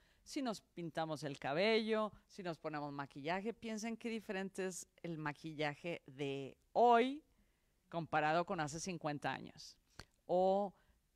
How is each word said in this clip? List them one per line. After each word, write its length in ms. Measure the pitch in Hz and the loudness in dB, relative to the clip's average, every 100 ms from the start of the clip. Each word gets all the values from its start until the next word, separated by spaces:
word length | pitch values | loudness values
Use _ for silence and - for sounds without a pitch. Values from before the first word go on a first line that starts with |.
| _ _ | _ _
si 180 | - 311 | -8 -4
nos 200 | 254 196 | -2 -4
pintamos 600 | - - 170 165 160 147 | -10 -8 -6 -2 -2 -2
el 140 | 151 139 | -4 -4
cabello, 760 | - 147 208 226 220 214 214 - _ | -2 2 4 4 2 0 0 -6 _
si 140 | - | -10
nos 160 | 180 156 | -8 -6
ponemos 340 | 156 151 147 | -6 -4 -4
maquillaje, 600 | 143 139 147 139 185 208 | -6 -8 -6 -2 -2 -2
piensen 440 | 226 226 220 226 226 | -6 -6 -6 -4 -6
qué 120 | 233 | -4
diferente 560 | 226 - 190 196 - 190 | -6 -4 -4 -4 -4 -4
es 220 | 180 - _ | -4 -12 _
el 160 | 170 160 | -8 -4
maquillaje 800 | 151 143 160 151 151 147 175 170 - | -4 -6 -10 -2 -2 -2 -6 -8 -10
de 500 | 135 139 139 135 - _ | -6 -4 -4 -6 -12 _
hoy 500 | - 240 233 262 285 - _ _ _ _ _ _ | 6 8 8 6 0 -12 _ _ _ _ _ _
comparado 560 | 170 156 156 151 160 175 | -8 0 2 4 4 2
con 140 | 185 | -2
hace 220 | 147 160 | -2 -4
cincuenta 500 | 196 170 156 147 135 | -6 -4 -4 -2 -2
años. 460 | - - - - - _ - - _ - | -4 -8 -16 -20 -20 _ -20 -20 _ 0
O, 480 | 180 190 196 202 - _ _ _ | 4 6 4 0 -6 _ _ _